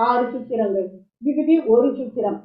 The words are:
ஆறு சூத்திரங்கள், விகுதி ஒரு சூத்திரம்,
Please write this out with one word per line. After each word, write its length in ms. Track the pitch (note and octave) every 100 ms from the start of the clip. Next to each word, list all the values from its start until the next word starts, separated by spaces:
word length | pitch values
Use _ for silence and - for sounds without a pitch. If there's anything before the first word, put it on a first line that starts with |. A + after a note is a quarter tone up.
ஆறு 220 | A#3+ B3 A#3+
சூத்திரங்கள், 600 | B3+ A3 A3+ G#3 G3 F#3 - _ _
விகுதி 380 | C4 D4 D#4 D#4+ A3+
ஒரு 220 | A#3 C4+
சூத்திரம், 460 | - A#3+ B3 G#3 G3